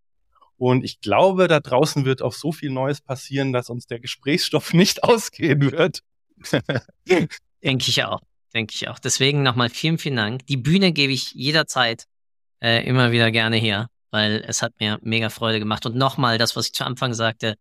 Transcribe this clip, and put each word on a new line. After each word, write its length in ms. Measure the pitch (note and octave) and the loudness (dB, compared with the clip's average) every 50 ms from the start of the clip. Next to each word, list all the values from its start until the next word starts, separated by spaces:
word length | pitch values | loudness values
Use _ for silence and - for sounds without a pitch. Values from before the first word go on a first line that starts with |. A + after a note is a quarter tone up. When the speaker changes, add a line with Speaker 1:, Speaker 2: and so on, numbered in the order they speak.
| _ _ _ _ _ _ _ _ _ _ _ | _ _ _ _ _ _ _ _ _ _ _
Speaker 1:
Und 260 | - B2+ B2 B2+ C3 - | -2 2 2 2 2 0
ich 180 | - - _ | -2 -8 _
glaube, 460 | - C3+ C3 A#2+ E3+ F#3+ F#3+ F#3 F#3 | -2 2 4 4 6 4 4 4 4
da 120 | D#3+ D#3+ D3 | 4 4 2
draußen 440 | - - B2+ B2+ D#3 D3+ - D3+ C3 | 2 2 2 2 2 2 0 0 0
wird 180 | C3 C3 - | 0 0 -2
auch 120 | - B2+ - | -2 -4 -6
so 180 | - - D3 | -6 -6 -6
viel 200 | - - - C#3+ | -6 -6 -6 -6
Neues 280 | C3 C3 C3 C#3 C#3+ - | -4 -2 -2 -2 -4 -6
passieren, 520 | - - C3 B2+ - - C3+ C3+ C3+ C3+ B2 | -8 -10 -10 -10 -10 -6 -4 -2 -2 0 0
dass 160 | B2 A#2+ - | -2 -4 -4
uns 160 | A#2+ B2 - | -8 -12 -10
der 120 | - A#2+ A#2 | -10 -12 -12
Gesprächsstoff 720 | B2 - - - - C#3 D3+ - - - - C#3+ - - - | -10 -12 -14 -6 -2 0 0 0 0 0 -2 -2 0 2 4
<laughs> 0 | |
nicht 300 | E3 G3 - - - - | 4 4 4 2 2 2
ausgehen 680 | - A#3+ A3+ - - - - F#3+ E3 C3 D3 C#3 C3+ | 4 4 4 2 -4 -6 -2 0 2 2 4 2 2
wird. 300 | - E3 E3 F#3 - - - _ _ _ _ _ _ | 2 2 0 0 0 -4 -14 _ _ _ _ _ _
<laughs> 140 | _ - - - A#3+ - - C#3 A#2+ - _ _ _ _ - F#4 E4+ F#3+ - - - _ _ _ _ - | _ -6 -4 -2 -2 -2 -2 -4 -6 -6 _ _ _ _ 0 2 2 2 0 -4 -10 _ _ _ _ -2
Speaker 2:
Denke 220 | D3+ C3 B2 - - | -2 -2 0 0 0
ich 140 | - C#3 A#2+ | 0 0 0
auch. 180 | G2+ G#2+ - - _ _ _ _ _ - | -2 -4 -8 -8 _ _ _ _ _ -6
Denke 200 | A2+ A2 G#2+ - | -6 -6 -6 -6
ich 120 | - - | -8 -8
auch. 120 | A2+ - - | -10 -8 -6
Deswegen 440 | - B2+ - - C3+ C#3 C#3+ D3 C#3 | -4 -4 0 2 2 2 4 4 4
nochmal 260 | C3 A2+ B2 A#2+ A#2 | 4 4 2 2 0
vielen, 280 | - - - D#3 E3 | -2 -2 0 0 0
vielen 180 | D#3 - D3+ C3+ | 0 -2 -2 -2
Dank. 300 | A#2 G#2 G#2 A#2+ C3 - | -2 -2 -2 -4 -6 -6
Die 100 | - C#3 | -4 -4
Bühne 340 | B2+ A#2 D3 E3+ G3 G3 F3+ | -2 0 2 2 4 4 2
gebe 200 | D#3 D3 C#3 C3+ C3+ | 2 2 0 0 0
ich 200 | B2+ - - - | -2 -4 -8 -10
jederzeit, 720 | - B2+ C#3+ D3+ D#3+ D3 - - C3 B2 A#2 A#2 - - _ _ _ _ _ _ _ _ _ _ _ | -6 -4 0 0 0 0 0 0 0 0 0 -2 -4 -10 _ _ _ _ _ _ _ _ _ _ _
äh, 240 | A#2+ A#2 A#2 A#2 - | 0 0 0 2 2
immer 240 | - B2+ C3 B2 A#2+ | 2 2 2 4 4
wieder 180 | A#2 A#2 A#2 A2+ | 4 2 2 2
gerne 260 | A2 A#2 A2+ A2+ A#2 | 2 2 0 2 0
her, 300 | A2 A2 A2 G2+ G2+ A#2 - _ _ _ _ | 0 0 0 0 -2 -4 -6 _ _ _ _
weil 320 | - G#2+ G#2+ G#2+ G#2+ A2 - | -2 0 0 0 0 -2 -4
es 140 | - A2 - | -6 -6 -4
hat 120 | - A2+ - - | -4 -6 -6 -4
mir 200 | A2+ G#2+ G#2+ - | -4 -4 -4 -4
mega 280 | - A2+ A2+ A2+ A2+ G#2+ | -4 -2 -2 -2 -2 -2
Freude 300 | - - A#2 A2+ A2 G#2+ | -4 -4 -2 -2 -2 -2
gemacht. 260 | G#2+ G#2+ G#2+ - - | -2 -2 -4 -4 -6
Und 100 | B2+ A2+ | -4 -2
nochmal 420 | B2+ C3+ C3+ - - C3+ A#2+ A2+ | 0 0 0 0 0 0 0 2
das, 180 | A2+ A#2 - - | 2 0 -2 -2
was 120 | - A2+ | -4 -6
ich 60 | - - | -6 -6
zu 120 | - C3+ | -6 -6
Anfang 280 | C3 B2 - C3+ B2 A#2 | -6 -6 -4 -4 -4 -2
sagte 420 | A2+ A2+ A2 A2 - - A2+ G#2 - | -2 -2 -2 -2 -4 -4 -6 -6 -6